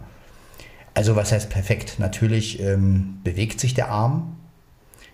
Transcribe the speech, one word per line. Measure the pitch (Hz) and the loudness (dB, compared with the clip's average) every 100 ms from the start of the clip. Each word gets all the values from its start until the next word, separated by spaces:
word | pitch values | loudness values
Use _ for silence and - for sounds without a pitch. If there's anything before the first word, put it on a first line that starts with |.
| - - - - - - - - - | -10 -20 -20 -20 -20 -20 -20 -20 -8
Also | - 107 107 | 0 2 4
was | 98 | 2
heißt | 107 - | 0 0
perfekt? | 98 95 107 - - | -2 0 -2 -4 -4
Natürlich, | 95 - 113 110 107 - | -2 0 2 2 0 -4
ähm, | 98 98 98 95 95 - 90 | 0 2 4 4 0 -4 -4
bewegt | 87 107 - | -2 -2 0
sich | 127 | -2
der | 127 - | 0 0
Arm. | 104 117 160 165 - - - _ _ _ - - | 0 0 0 -4 -10 -20 -20 _ _ _ -20 -20